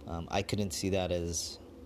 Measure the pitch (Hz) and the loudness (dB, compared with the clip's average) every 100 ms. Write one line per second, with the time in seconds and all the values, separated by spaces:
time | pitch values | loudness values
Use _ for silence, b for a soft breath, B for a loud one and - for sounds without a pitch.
0 | - 85 82 101 95 104 98 - 98 95 | -8 -6 0 0 2 0 0 2 2 4
1 | 90 87 85 85 - - - - | 4 2 2 0 -4 -8 -14 -16